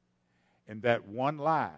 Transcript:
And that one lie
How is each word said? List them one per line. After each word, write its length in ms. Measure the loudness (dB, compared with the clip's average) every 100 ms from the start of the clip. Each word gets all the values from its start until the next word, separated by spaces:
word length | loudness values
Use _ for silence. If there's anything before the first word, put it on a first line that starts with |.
| _ _ _ _ _ _ -14
And 160 | -2
that 240 | 2 2 0
one 320 | -2 -2 0
lie 320 | 2 2 0